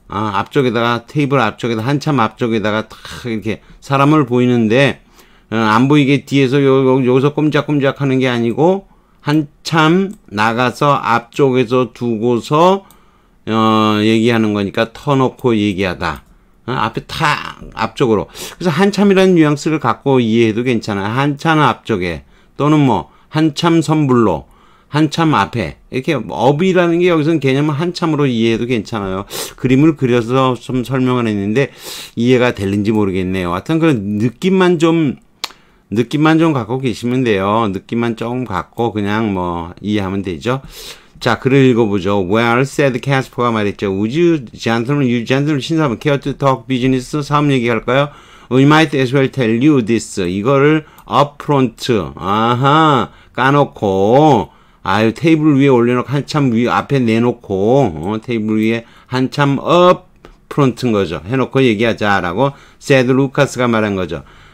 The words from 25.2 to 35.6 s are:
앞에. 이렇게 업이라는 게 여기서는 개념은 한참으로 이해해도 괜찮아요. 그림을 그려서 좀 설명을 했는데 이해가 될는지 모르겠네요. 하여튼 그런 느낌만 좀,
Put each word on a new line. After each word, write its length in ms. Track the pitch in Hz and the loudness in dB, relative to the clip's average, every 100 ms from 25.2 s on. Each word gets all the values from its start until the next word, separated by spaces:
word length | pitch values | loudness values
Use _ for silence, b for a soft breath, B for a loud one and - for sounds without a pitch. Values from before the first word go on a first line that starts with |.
| 160 | 0
앞에. 440 | 120 95 117 82 - - | 0 -2 -4 -6 -10 -10
이렇게 280 | 127 147 143 95 | -6 -4 -4 -4
업이라는 720 | 67 120 147 190 180 170 170 | 0 0 2 2 2 2 2
게 80 | 180 | 2
여기서는 320 | 165 147 160 | 2 0 0
개념은 340 | 139 135 151 | 0 0 0
한참으로 520 | 139 175 175 165 147 143 | -2 -4 -4 -2 0 0
이해해도 400 | 113 113 113 120 | 0 0 0 -2
괜찮아요. 600 | 120 90 110 98 92 104 B B B | -4 -4 -6 -6 -6 -8 B B B
그림을 400 | 127 131 160 151 | 0 4 4 2
그려서 600 | 127 120 113 131 131 120 | 0 0 0 0 0 -2
좀 280 | - 127 | -6 -6
설명을 420 | 117 131 127 123 113 | -4 -2 0 0 -2
했는데 460 | 104 98 113 135 B B B B - | -2 -2 -2 -2 B B B B -2
이해가 380 | 120 127 123 - | 2 2 2 -2
될는지 360 | 101 101 101 | -2 -2 0
모르겠네요. 600 | 107 98 92 92 92 87 | 0 0 -2 -4 -4 -4
하여튼 260 | 87 - 160 | -4 -2 0
그런 380 | 165 120 98 104 | 2 0 -2 -2
느낌만 600 | 120 - 185 190 180 170 | -4 -2 0 2 2 2
좀, 360 | 165 165 151 - _ - B B | 2 2 0 -4 _ -14 B B